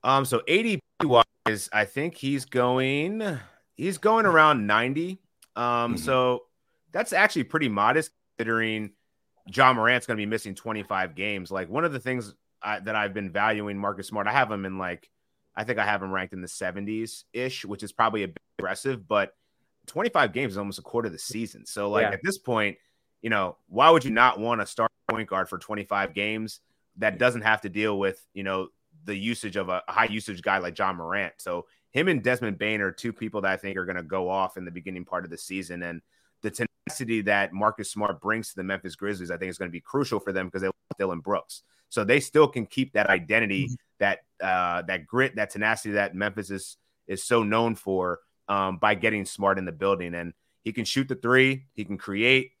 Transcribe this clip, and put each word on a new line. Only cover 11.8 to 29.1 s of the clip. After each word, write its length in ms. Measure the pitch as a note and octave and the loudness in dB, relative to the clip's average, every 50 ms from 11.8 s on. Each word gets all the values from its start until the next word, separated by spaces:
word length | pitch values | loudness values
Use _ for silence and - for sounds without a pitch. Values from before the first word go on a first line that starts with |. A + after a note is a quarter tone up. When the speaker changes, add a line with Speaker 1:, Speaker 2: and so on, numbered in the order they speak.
| E3 | -2
Speaker 1:
of 80 | E3+ | -2
the 80 | C#3+ B2+ | -2 -4
things 340 | - C3 B2+ B2 A2+ G#2 - _ _ _ _ _ | -4 -4 -4 -4 -6 -10 -16 _ _ _ _ _
I, 180 | - G#2 G#2+ G2 | -6 -6 -6 -4
that 160 | F#2+ G#2+ A2 | -4 -4 -2
I've 180 | G#2+ G#2 G2+ F#2+ | -2 -2 -2 -2
been 160 | G#2+ G2+ F#2 | -6 -6 -4
valuing 460 | E2 G2+ G#2 A2 A2 G#2+ G#2 G#2 G2+ G2 | -2 0 2 2 2 0 -2 -6 -6 -4
Marcus 300 | G2+ G2+ G2+ F#2 F#2+ - | -4 -4 -4 -6 -10 -8
Smart, 200 | A2 G#2 G2 G#2+ | -4 -2 -2 2
I 40 | |
have 180 | A2+ C#3 C3 G#2+ | 2 2 2 2
him 140 | G#2+ G2 F#2+ | -2 -6 -6
in, 120 | F#2+ F#2+ F#2+ | -6 -6 -6
like, 320 | F#2 F2+ F2 E2+ _ _ _ _ _ _ _ _ _ _ _ | -6 -6 -6 -10 _ _ _ _ _ _ _ _ _ _ _
I 80 | - A2 | -8 -4
think 160 | G#2+ B2 G#2+ | -4 0 0
I 60 | G#2 | 2
have 160 | G2+ G#2 G2+ | 0 0 -2
him 100 | F#2+ F#2+ | -2 -4
ranked 220 | F#2+ F#2+ F#2 F2+ - | -4 -4 -4 -6 -8
in 80 | F#2 | -12
the 60 | F2+ F2 | -12 -12
seventies-ish, 1160 | - - G#2 F#2 F2+ G2 G2+ G2+ A2 A2 A2+ A2+ - - - _ _ A#2 B2+ C3 B2+ - - | -10 -6 -6 -6 -6 -6 -8 -6 -6 -6 -6 -8 -10 -16 -20 _ _ -6 -6 -4 -6 -8 -10
which 180 | F#2+ G2+ F#2+ - | -10 -10 -10 -10
is 80 | G2+ | -14
probably 320 | - - A#2 A2+ G#2+ A2 G2 | 0 2 2 2 2 0 -4
a 40 | F2+ | -4
bit 120 | D#2+ - _ _ _ - | -6 -14 _ _ _ -6
aggressive, 500 | G#2 F#2 F#2+ - - C3+ C3 A#2+ F#2+ D#2 | -4 -4 -4 -4 -2 -4 -4 -4 -4 0
but 280 | A2 G#2 G2 F#2+ _ _ _ _ _ _ _ _ _ _ _ - | 2 2 2 2 _ _ _ _ _ _ _ _ _ _ _ -10
twenty-five 440 | - D#3 G3+ A#3+ A#3+ E3+ C#3 A2 F2+ | -4 -2 -2 0 4 4 2 4 2
games 200 | A#2+ C#3 A#2+ F#2+ | -2 -2 -2 -2
is 40 | G2 | -4
almost 220 | G2+ G2+ F#2+ - | -6 -6 -8 -10
a 40 | - | -14
quarter 240 | - - A#2 A2+ G#2+ | -4 -4 -2 -2 -2
of 60 | E2 | -6
the 60 | D#2 | -8
season. 460 | - - - A2 A2+ G#2 - - - | -12 -8 -6 -6 -6 -8 -10 -16 -16
So, 240 | - - G#2+ G2+ G2+ | -12 -6 -4 -2 0
like, 140 | G#2 G#2 A2 | 2 2 2
Speaker 3:
Yeah. 80 | G#2 | 2
Speaker 1:
at 80 | G2+ G2 - | 0 -2 -4
this 140 | F#3+ F#3+ F#3+ | -4 -4 -4
point, 400 | _ - A#2+ A2 G#2+ G2+ F#2+ _ _ _ _ _ _ _ _ _ | _ -2 0 0 0 0 -2 _ _ _ _ _ _ _ _ _
you 80 | - A2+ | -4 0
know, 280 | A2+ G#2 F#2+ F2+ E2+ _ _ _ | 0 0 0 -2 -4 _ _ _
why 220 | F2+ G#2 C#3 D#3+ | 2 6 8 8
would 160 | E3 D3+ B2+ | 8 8 6
you 60 | C3+ | 2
not 280 | A2 A2+ B2 C3 - F#2+ | 6 6 6 6 6 2
want 220 | G#2+ A#2 A#2 A2 | -2 -2 0 0
to 40 | G2+ - | -2 -4
start 240 | - - A2+ A2 _ _ _ - | -2 -2 -2 -2 _ _ _ -4
point 180 | A2 A2 A2 F#2+ | -2 -2 -2 -2
guard 200 | F#2+ F#2+ F#2 - | -2 -2 -2 -2
for 80 | - F2 | -6 -12
twenty-five 560 | - - G#2+ G#2 G2 - G#2 G2 G2 F#2+ E2 | -8 -8 -6 -6 -4 -4 -2 -2 -2 -2 -4
games 480 | G2 G2+ G#2+ G#2+ A2 A2 G#2+ - - _ _ _ _ _ _ _ - | -4 -4 -4 -4 -6 -8 -8 -10 -16 _ _ _ _ _ _ _ -2
that 200 | G#2 A2 F#2+ F2 | -2 -2 0 4
doesn't 240 | A#2+ B2+ A#2+ A#2 | 2 2 2 2
have 200 | G#2+ A2+ A2 G#2+ | 2 2 2 2
to 80 | - G#2 | 0 -6
deal 280 | F2 G#2 G#2+ G#2+ G#2 G2 | -4 0 0 0 0 0
with, 260 | G2 F#2+ F#2+ - - _ _ | 0 -2 -2 -4 -14 _ _
you 100 | G2 G2 | -8 -6
know, 260 | F#2+ F#2+ F#2+ F#2 - _ _ _ _ _ _ D#2 | -4 -4 -4 -4 -8 _ _ _ _ _ _ -10
the 100 | F#2 | -8